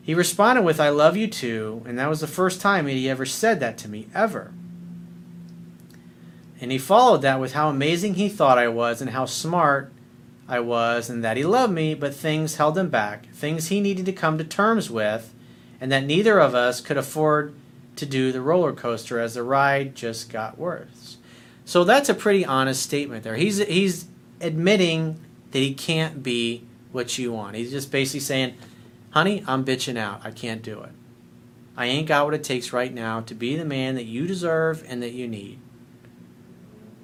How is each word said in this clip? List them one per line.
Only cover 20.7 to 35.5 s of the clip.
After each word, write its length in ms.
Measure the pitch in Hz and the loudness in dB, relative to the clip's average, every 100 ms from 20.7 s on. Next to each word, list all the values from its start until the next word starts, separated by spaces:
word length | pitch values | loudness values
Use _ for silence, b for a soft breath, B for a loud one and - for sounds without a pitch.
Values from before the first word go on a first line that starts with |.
| 165 - - - - B B B B | -8 -12 -20 -20 -20 B B B B
So 180 | - 175 | 0 4
that's 260 | 180 269 277 | 6 6 4
a 60 | |
pretty 300 | 196 214 196 | 0 2 2
honest 380 | 160 131 131 131 | 2 2 2 0
statement 420 | - 143 143 117 | -2 -4 -4 -8
there. 120 | 113 110 | -6 -2
He's, 220 | 185 202 | 0 0
he's 480 | 208 170 196 170 - - - - | 0 2 2 0 -8 -20 -20 -8
admitting 760 | 170 156 175 208 180 160 160 156 - - - | -4 0 2 4 4 2 -2 -6 -14 -20 -6
that 80 | 135 | 0
he 160 | 135 | 0
can't 480 | 135 - 160 160 151 | -2 -2 0 -2 -4
be 420 | 127 120 117 117 - - - | -4 -2 -2 -4 -12 -20 -10
what 260 | 127 120 - | -8 -6 -4
you 140 | 120 | -4
want. 240 | 113 101 107 | -6 -8 -8
He's 140 | 120 | -8
just 200 | 139 139 | -8 -4
basically 300 | 139 135 143 | -2 -2 -4
saying, 340 | 131 135 127 - B B B B - | -4 -2 -2 -6 B B B B -2
"Honey, 320 | 151 175 202 - | 2 2 0 -2
I'm 180 | 131 | -2
bitching 340 | 131 131 139 117 | 0 -2 -2 -4
out. 220 | 107 101 | -6 -8
I 60 | 110 | -12
can't 320 | 110 120 110 | -10 -8 -8
do 180 | 110 107 | -10 -14
it. 120 | - - - - - - - - - - | -16 -20 -20 -20 -20 -20 -20 -20 -20 -6
I 100 | 123 | -2
ain't 220 | 139 156 | 0 2
got 160 | 147 | 2
what 100 | 147 | 2
it 100 | 151 | -2
takes 280 | 151 127 120 | -2 -4 -2
right 220 | 127 127 | -4 -4
now 260 | 123 113 113 | -4 -6 -6
to 140 | 113 | -8
be 220 | 110 117 151 | -6 -4 -4
the 80 | |
man 300 | 160 135 131 131 | -4 -4 -2 -4
that 80 | |
you 220 | 113 117 170 | -6 -6 -4
deserve 580 | 190 170 160 160 156 - | -4 -2 0 0 -4 -8
and 140 | 127 | -8
that 100 | 120 | -8
you 140 | 123 123 | -8 -8
need." 320 | 110 101 | -10 -12